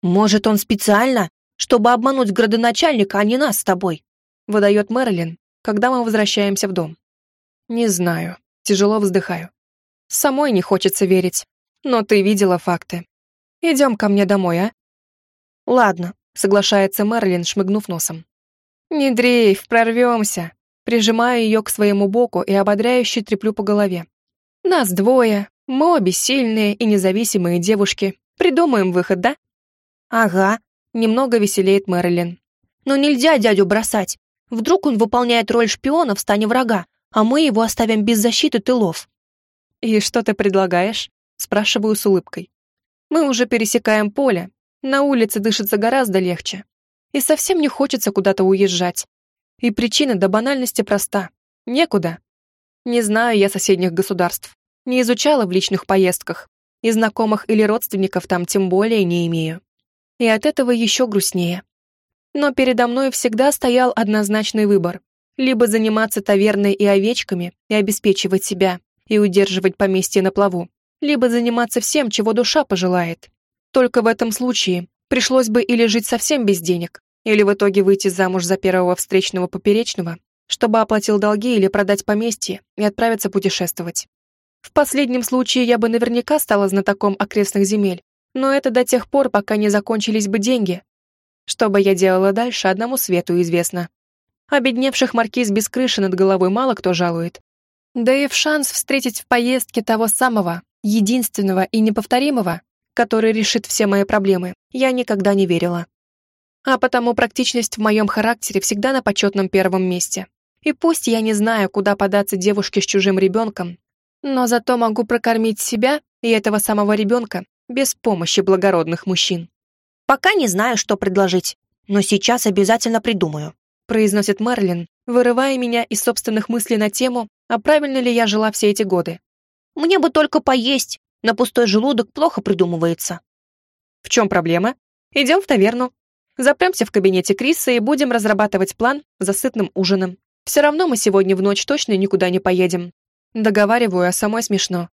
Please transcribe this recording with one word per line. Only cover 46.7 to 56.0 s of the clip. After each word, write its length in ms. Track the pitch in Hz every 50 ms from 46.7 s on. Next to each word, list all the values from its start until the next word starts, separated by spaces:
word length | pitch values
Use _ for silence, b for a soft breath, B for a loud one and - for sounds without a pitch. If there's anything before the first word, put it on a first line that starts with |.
| _ _ _ _ _ _ _ _ _
И 80 | 285 262
совсем 360 | - 311 302 - - 381 349
не 100 | 302 285
хочется 440 | - - 277 - - 247 - 214 202
куда-то 320 | - 190 196 190 - 190
уезжать. 600 | 185 196 190 196 190 180 175 180 180 175 - - _ _ _ _ _ _ _ _ _ _ _
И 100 | - 240
причина 440 | 208 - 226 233 220 - 302 277 233
до 120 | 190 185 190
банальности 540 | 185 214 226 262 285 269 254 240 - - 208
проста. 480 | - - 202 - - - 202 190 165 _ _ _ _ _ _ _
Некуда. 540 | - 240 269 339 330 - 202 170 170 165 - _ _ _ _ _ _ _ _ _ _ _ _ _
Не 160 | 247 240 240
знаю 380 | 233 208 214 220 233 240 233 214
я 100 | 196 196
соседних 460 | - 196 - - 196 180 180 185 165
государств. 640 | 165 190 - 202 175 180 175 - - - - _ _ _ _ _ _ _
Не 160 | - 254 254
изучала 460 | 254 220 247 226 - 294 302 277 226
в 40 | 180
личных 360 | 180 190 185 - 196 185 -
поездках. 640 | _ 196 190